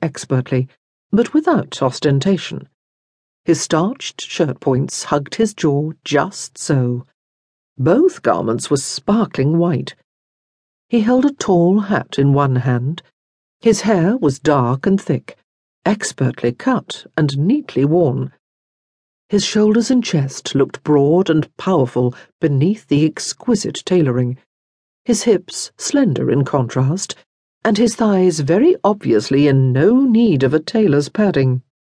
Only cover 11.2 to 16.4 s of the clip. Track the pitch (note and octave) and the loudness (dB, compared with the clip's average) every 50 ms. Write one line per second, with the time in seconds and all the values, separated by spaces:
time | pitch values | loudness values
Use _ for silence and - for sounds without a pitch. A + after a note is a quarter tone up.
11.2 | C4 C#4+ C#4 - - - F#3 E3+ E3+ F3+ G3 G#3+ G3+ G3 G3+ B2+ C3 - - C#3 | 2 0 -2 -2 -2 0 2 4 4 4 2 0 0 0 -2 -4 -4 -4 -2 0
12.2 | C#3 C#3 C3+ C#3+ C#3+ C3+ B2+ B2 B2 B2+ B2 A#2+ B2 C#3 E3 - - _ _ _ | 2 2 4 2 2 0 0 0 0 0 -2 -2 -2 -4 -6 -8 -14 _ _ _
13.2 | _ _ _ _ _ _ _ _ - A3+ G#3 - - G#3+ G#3+ F3 D#3+ F#3+ B3 C4 | _ _ _ _ _ _ _ _ 0 0 0 2 0 0 2 2 2 0 0 0
14.2 | G3+ C#3+ C3 - - D#3 C#3+ C3+ A#2+ A#2+ C3 C3+ - G3 G3 G3 - - C#3+ - | 0 -2 -2 0 0 0 2 2 2 0 -2 -2 0 0 0 0 0 -4 -4 -4
15.2 | - - - _ _ _ _ _ _ _ _ _ _ - G#3 G#3 - - - - | -6 -12 -20 _ _ _ _ _ _ _ _ _ _ -2 -2 -2 -4 -10 -4 -4
16.2 | C3+ B2 A#2+ - | -4 -4 -2 -2